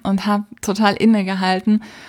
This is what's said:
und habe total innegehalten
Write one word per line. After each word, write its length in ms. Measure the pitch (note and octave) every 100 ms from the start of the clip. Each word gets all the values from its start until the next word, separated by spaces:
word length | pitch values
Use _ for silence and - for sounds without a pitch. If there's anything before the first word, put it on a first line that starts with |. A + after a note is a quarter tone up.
und 220 | G3 G3 G3+
habe 200 | G#3 G#3 -
total 340 | - G#3+ G#3 -
innegehalten 880 | A3+ G#3+ F#3+ F#3+ F#3 F#3+ G#3+ G#3+ - -